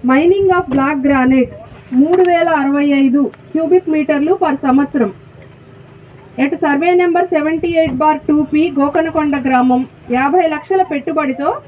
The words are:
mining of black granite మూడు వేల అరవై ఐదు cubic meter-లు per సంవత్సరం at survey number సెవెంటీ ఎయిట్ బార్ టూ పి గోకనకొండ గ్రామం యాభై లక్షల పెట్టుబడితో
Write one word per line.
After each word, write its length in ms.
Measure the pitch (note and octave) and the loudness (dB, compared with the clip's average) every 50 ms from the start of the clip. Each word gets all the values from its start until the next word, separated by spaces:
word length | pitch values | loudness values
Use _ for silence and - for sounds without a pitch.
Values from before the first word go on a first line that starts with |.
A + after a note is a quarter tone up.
| - B3 | 0 2
mining 400 | C4 C#4 D#4+ F4 F#4+ G4+ G4 F#4+ F4+ | 2 2 4 2 2 2 2 2 2
of 80 | F4+ F#4 F4+ B3+ | 0 0 -2 -2
black 240 | C#4 C4+ C#4 D4+ C#4 B3+ | -2 0 -2 -2 -2 -2
granite 480 | C#4+ C#4 C4 B3+ B3+ C4 C4 A#3+ A#3+ - G3+ A3+ - - - - - B3+ B3+ | 0 0 2 2 2 2 2 0 -2 -6 -18 -20 -20 -20 -20 -14 -4 0 0
మూడు 240 | C#4 D#4+ F4 F#4 F#4 F4+ | 2 2 4 2 4 2
వేల 200 | F4 E4+ E4 E4+ D#4+ D4 | 2 2 2 0 0 0
అరవై 260 | C#4 C#4 C#4 C#4+ C#4+ C#4+ C#4+ C#4 C#4 | 0 0 0 0 0 2 2 2 2
ఐదు 180 | C4+ A#3+ C#4+ C#4 - - - - - - | 2 2 0 0 -2 -4 -12 -20 -6 -4
cubic 320 | D#4+ D#4+ D4 F4+ F#4 F4+ E4 D#4 | -4 0 2 2 0 2 0 -2
meter-లు 400 | D#4 D4 C#4+ D4+ C#4+ C#4+ D#4+ F#4+ F#4+ | -2 0 0 0 0 2 0 0 0
per 120 | F#4 D#4 C#4 C#4 - | 0 -2 -2 -2 0
సంవత్సరం 460 | C4+ B3+ C#4 C#4+ C4 - C#4 A3+ G3 F#3 - - - - - - - - - - - - - - - - - - - - - - - - - C4 | 0 2 2 0 0 0 -2 -2 -2 -4 -12 -20 -20 -20 -20 -20 -20 -20 -20 -20 -20 -20 -20 -20 -20 -20 -20 -20 -20 -20 -20 -20 -16 -4 -2 -2
at 100 | C#4+ F4 - E4+ | -2 -2 -2 -2
survey 300 | D4 C#4+ C#4 E4 F4 F4+ F4+ | -2 -2 0 0 2 2 2
number 220 | F4+ F4 E4 F4 F4+ F4+ F#4 | 2 2 0 0 0 0 0
సెవెంటీ 340 | D#4 D4 D#4 D#4+ D#4+ D#4+ E4+ E4+ D#4+ | -2 0 -2 -4 -2 -4 -2 0 0
ఎయిట్ 140 | D#4+ D#4 B3+ B3+ | 0 0 0 0
బార్ 180 | D4+ D4+ D#4 D#4 - | 0 0 0 0 -2
టూ 80 | - D4 D4+ D4 - | -2 0 0 0 0
పి 120 | - D4+ D#4+ F4 C#4 C#4 | 0 0 0 0 0 -2
గోకనకొండ 560 | C#4 C#4+ C#4+ E4 D#4+ D#4+ D#4+ D#4+ D4+ D4 C#4 C#4 B3 | -2 0 0 -2 -2 -2 -2 -2 -2 -2 -2 -2 -2
గ్రామం 360 | C4 C4 B3 B3 B3+ B3+ B3+ C4 - - - - - A#3+ | 0 0 2 2 2 0 0 -2 -6 -10 -20 -8 -6 -4
యాభై 260 | B3+ C4+ C#4+ D4 F#4 F4 D#4+ D4+ | -2 -2 0 2 2 2 2 -2
లక్షల 260 | D4 - - F#4+ F#4+ F#4 F4+ | -4 -4 -2 0 0 0 0
పెట్టుబడితో 580 | D4+ C#4+ - E4+ D4+ D#4 D4+ C4+ B3+ C4+ C#4 D#4+ A#4+ D5 - | -2 -6 -6 -4 -4 -2 -2 -2 -4 -4 -4 -4 -4 -6 -10